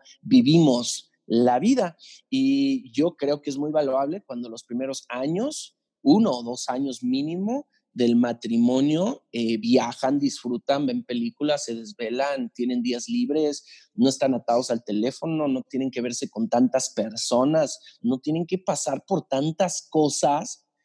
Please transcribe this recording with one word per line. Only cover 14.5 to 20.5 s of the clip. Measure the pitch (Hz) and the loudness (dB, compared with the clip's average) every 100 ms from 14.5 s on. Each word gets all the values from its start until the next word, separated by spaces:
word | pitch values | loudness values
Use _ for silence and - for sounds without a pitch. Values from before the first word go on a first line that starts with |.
| 120 123 | 0 0
al | 113 | -4
teléfono, | - 104 123 - 160 160 147 | -4 -2 -2 -4 -6 -2 -2
no | 131 | -4
tienen | - 131 131 | -4 -4 -4
que | 123 | -4
verse | 120 120 - | -6 -6 -8
con | 107 113 | -6 -2
tantas | 123 127 127 - | 2 2 2 -2
personas, | - 107 110 - 120 135 156 139 - - _ | -4 -6 -4 -2 2 2 2 0 -4 -18 _
no | 117 131 | -4 -2
tienen | - 165 170 | -2 -4 -2
que | 190 | -6
pasar | 185 151 151 131 - | -4 -4 -4 -6 -4
por | 180 - | -4 -2
tantas | 135 151 156 180 - - | -2 -2 0 -2 -4 -4
cosas | 160 151 - 151 147 214 | 0 0 2 0 0 -4